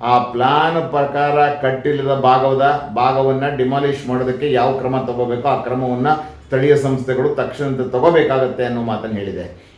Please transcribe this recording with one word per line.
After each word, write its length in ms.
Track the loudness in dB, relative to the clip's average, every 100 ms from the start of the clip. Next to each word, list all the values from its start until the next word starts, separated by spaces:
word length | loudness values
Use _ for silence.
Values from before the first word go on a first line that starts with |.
ಆ 160 | 2 2
ಪ್ಲಾನ್ 720 | 2 0 2 2 2 0 -2
ಪ್ರಕಾರ 560 | -2 0 0 0 2 2
ಕಟ್ಟಿಲ್ಲದ 680 | 0 -2 -2 -2 0 0
ಭಾಗದ, 760 | 2 4 4 2 2 2 0 -2 0
ಭಾಗವನ್ನ 600 | 0 2 2 0 0 0
ಡಿಮಾಲಿಷ್ 520 | 0 0 0 -2 -4
ಮಾಡೋದಕ್ಕೆ 440 | -2 -2 -2 0
ಯಾವ 260 | 2 2 0
ಕ್ರಮ 180 | -2 -2 -2
ತಗೋಬೇಕು, 420 | -2 -2 -2 0
ಆ 140 | -2
ಕ್ರಮವನ್ನ 480 | -2 -2 -2 0 0 0 -4 -16 -4
ಸ್ಥಳೀಯ 300 | 2 4 4
ಸಂಸ್ಥೆಗಳು 520 | 2 -2 -2 0 0
ತಕ್ಷಣದ 600 | -2 -4 -4 -4 -4 -2
ತಗೋಬೇಕಾಗತ್ತೆ 760 | 2 4 4 2 2 0 -2
ಅನ್ನೋ 180 | -4 -4
ಮಾತನ್ನ 300 | -4 -4 -6
ಹೇಳಿದೆ. 580 | -6 -6 -8 -10 -16 -20